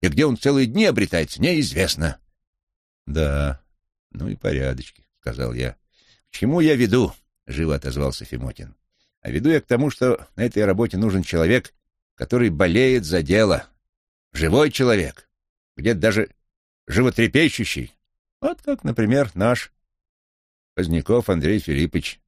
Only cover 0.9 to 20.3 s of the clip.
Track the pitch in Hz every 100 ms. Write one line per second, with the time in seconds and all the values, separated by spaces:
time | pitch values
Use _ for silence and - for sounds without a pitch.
0.9 | 120 104 87 78 - 151 170 139 69 92
1.9 | - 82 67 _ _ _ _ _ _ _
2.9 | _ - 73 76 71 71 67 _ _ _
3.9 | _ _ - - - - 67 67 64 64
4.9 | - _ _ - 58 62 60 64 - _
5.9 | _ _ _ _ - 113 165 156 143 117
6.9 | 117 107 - _ _ _ 67 80 71 69
7.9 | 65 69 65 - 62 64 - - - _
8.9 | _ _ _ - 65 127 160 - 120 147
9.9 | - 127 120 - - 117 104 104 95 117
10.9 | 92 110 95 87 85 82 123 - _ _
11.9 | _ _ _ - 123 120 76 92 92 131
12.9 | 127 82 87 73 98 107 78 - _ _
13.9 | _ _ _ _ - 80 104 151 - 127
14.9 | 107 78 - _ _ _ _ _ - 90
15.9 | 107 110 104 110 _ _ _ _ _ -
16.9 | 92 127 - 113 139 160 - 110 - 62
17.9 | _ _ _ _ _ 294 349 - 277 -
18.9 | 117 110 131 131 90 107 123 - _ _
19.9 | _ _ _ _